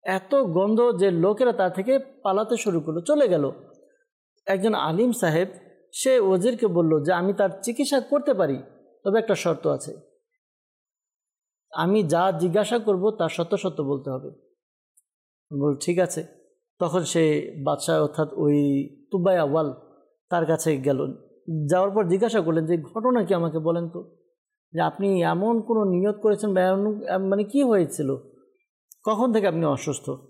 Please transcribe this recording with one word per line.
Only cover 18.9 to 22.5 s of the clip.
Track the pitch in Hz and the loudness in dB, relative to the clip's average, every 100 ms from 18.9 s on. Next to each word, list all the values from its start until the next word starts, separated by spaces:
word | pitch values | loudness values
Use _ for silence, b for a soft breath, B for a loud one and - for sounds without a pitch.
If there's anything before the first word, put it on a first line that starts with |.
| - _ | -12 _
তুবাই | 190 180 180 | 0 2 2
আউয়াল | 147 156 151 123 - _ _ _ _ | 2 0 -2 -6 -18 _ _ _ _
তার | 175 160 | -2 0
কাছে | 160 160 143 | 0 0 0
গেল। | 131 135 143 - - _ - 160 147 | 0 0 -2 -8 -18 _ -8 -6 0
যাওয়ার | 180 196 | 2 2
পর | 202 180 | 0 0
জিজ্ঞাসা | 190 226 220 | 0 2 0
করলেন | 165 | 0